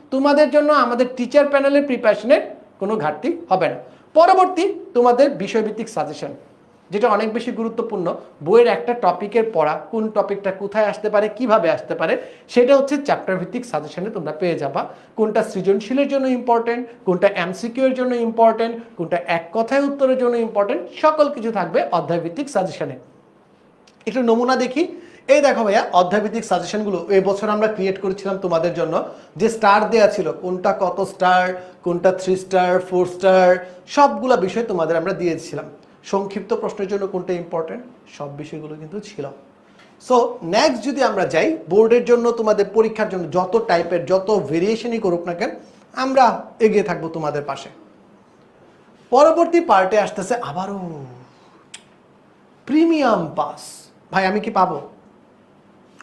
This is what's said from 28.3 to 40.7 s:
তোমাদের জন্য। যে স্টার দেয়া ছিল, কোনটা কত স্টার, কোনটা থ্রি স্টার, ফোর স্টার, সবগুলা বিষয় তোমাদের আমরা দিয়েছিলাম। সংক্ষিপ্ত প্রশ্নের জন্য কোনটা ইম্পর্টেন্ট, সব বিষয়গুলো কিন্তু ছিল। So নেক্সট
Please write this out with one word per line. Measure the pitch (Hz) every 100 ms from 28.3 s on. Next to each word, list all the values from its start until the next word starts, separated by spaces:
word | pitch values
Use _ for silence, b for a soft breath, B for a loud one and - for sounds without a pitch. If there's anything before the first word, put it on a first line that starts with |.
| 190 185
তোমাদের | 165 175 170
জন্য। | 160 175 B B B 156
যে | 226 226
স্টার | 202 208 220
দেয়া | 226 202 -
ছিল, | 160 147
কোনটা | 185 185 208 190
কত | 180 180 190
স্টার, | - 180 185 185 185 B B 180
কোনটা | 175 175 185
থ্রি | 185 185
স্টার, | - 185 180 185 185
ফোর | 180 180 -
স্টার, | 190 185 185 185 B B - -
সবগুলা | 285 214 254 240 185
বিষয় | 226 233
তোমাদের | 185 160 165
আমরা | 170 185
দিয়েছিলাম। | 175 151 - 143 - - b b -
সংক্ষিপ্ত | 196 196 214 190 233
প্রশ্নের | 233 - 190
জন্য | 202 196
কোনটা | 185 170 180
ইম্পর্টেন্ট, | 170 170 160 220 - - _ -
সব | 143 143
বিষয়গুলো | 147 156 151 151
কিন্তু | 156 202 208
ছিল। | - 135 - - _ b b b b -
So | 247 233 - 165 208
নেক্সট | 302